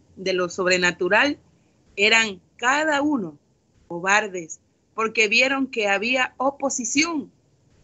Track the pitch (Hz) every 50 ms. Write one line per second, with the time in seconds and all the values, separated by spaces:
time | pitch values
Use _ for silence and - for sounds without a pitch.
0 | _ _ _ 190 185 190 190 180 180 175 - - 185 180 185 180 180 175 175 -
1 | 180 180 202 226 269 285 302 - _ _ _ _ _ _ _ _ _ _ _ -
2 | 202 220 226 226 226 214 190 180 _ _ _ - 240 247 277 294 311 311 294 277
3 | 294 302 294 240 185 160 147 - _ _ _ _ _ _ _ _ _ - 170 170
4 | 175 190 202 214 214 202 180 180 160 151 - - _ _ _ _ _ _ _ 208
5 | 220 220 220 226 220 202 226 233 254 269 277 269 269 262 - 226 208 196 196 196
6 | 214 240 262 262 254 - - - 254 277 277 - 277 262 - 254 233 226 - 277
7 | 330 339 330 285 196 - _ _ _ _ _ _ _ _ _ _